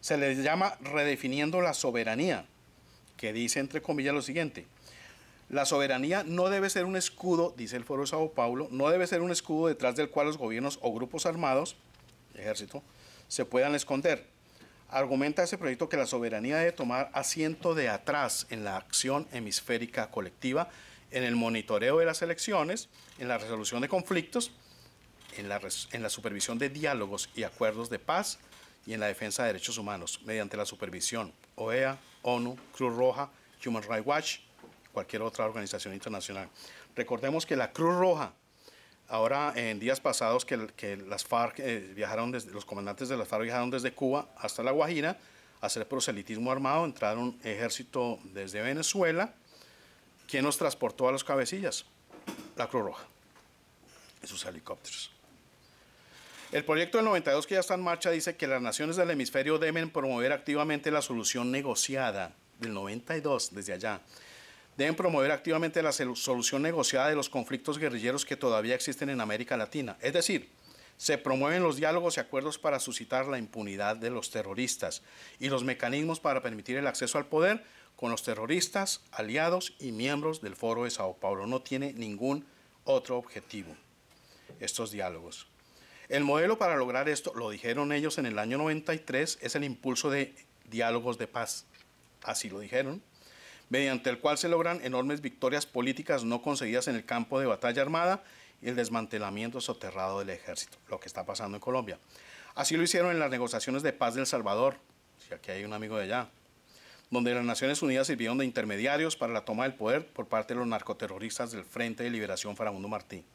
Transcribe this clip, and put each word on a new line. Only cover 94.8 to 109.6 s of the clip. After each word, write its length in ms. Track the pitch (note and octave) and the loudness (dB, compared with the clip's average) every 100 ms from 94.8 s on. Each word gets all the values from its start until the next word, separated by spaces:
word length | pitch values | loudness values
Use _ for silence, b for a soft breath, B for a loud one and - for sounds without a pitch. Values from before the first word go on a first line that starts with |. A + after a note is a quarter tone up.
enormes 380 | B2+ B2+ C3 D3 | 0 0 0 0
victorias 420 | D3 - C3 D3 | -4 0 0 2
políticas 600 | C#3+ B2+ A#2+ C3+ D3+ D3 | -2 0 0 0 0 0
no 180 | A#2 A#2+ | 2 0
conseguidas 440 | D3+ C#3 A#2 A#2 B2 | 0 -2 0 0 0
en 80 | A#2 | -2
el 100 | - | -2
campo 340 | A#2+ A#2 C3+ | -2 0 0
de 60 | C3+ | 2
batalla 340 | G#2 B2 A#2+ | 2 2 2
armada 420 | C#3 D#3+ F3 F#3+ B B B B | 2 4 2 2 B B B B
y 80 | A2 | -4
el 80 | B2 | -2
desmantelamiento 840 | A#2 A#2 A2 G#2+ G2+ G2+ A2+ B2+ | 0 0 -2 -4 -4 -4 -4 -4
soterrado 560 | - A2 G2 F#2+ F#2+ G2 | -6 -6 -8 -4 -2 -2
del 100 | G2 | -4
ejército, 480 | F2 - F2 - - - | -8 -8 -10 -10 -12 -10
lo 100 | F#2+ | -10
que 80 | - | -8
está 160 | - | -10
pasando 320 | - G2 G#2+ G2+ | -8 -6 -6 -6
en 60 | |
Colombia. 360 | A2+ B2+ A2+ E2+ _ B B B B | -2 -2 -2 -10 _ B B B B
Así 220 | - C#3 D#3+ | -4 0 2
lo 60 | |
hicieron 280 | E3+ F#3 F3 | 2 4 4
en 60 | E3+ | 4
las 120 | D3 | 2
negociaciones 520 | B2+ B2 A#2+ - C3+ | 0 0 -2 -2 0
de 120 | D3+ | 0
paz 200 | - B2 | 2 0
de 60 | A#2 | 2
El 60 | C3 | 0
Salvador, 500 | C3 G#2 G#2 C3+ - _ _ _ _ - | 0 2 4 2 2 _ _ _ _ -14
si 60 | |
aquí 180 | - - | -14 -8
hay 140 | G2 | -8
un 80 | G#2 | -6
amigo 240 | G#2+ G#2+ A2 | -6 -4 -4
de 80 | |
allá, 240 | F#2+ A#2 A#2 - _ _ _ B B B B | -2 -2 -4 -12 _ _ _ B B B B
donde 220 | B2 A#2+ | 2 2
las 120 | B2 | 2
Naciones 360 | A#2+ A2+ C3+ C#3+ | 0 0 2 2
Unidas 280 | D#3 C3 C3+ | 2 2 2
sirvieron 280 | C3+ A2+ B2+ | 0 0 0
de 80 | |
intermediarios 720 | C3 B2 A2 G2+ B2 C#3+ D#3+ D3+ | 0 0 -2 0 0 2 0 0
para 160 | A#2 | -2
la 140 | A2+ - | -2 -2
toma 160 | A2 | -2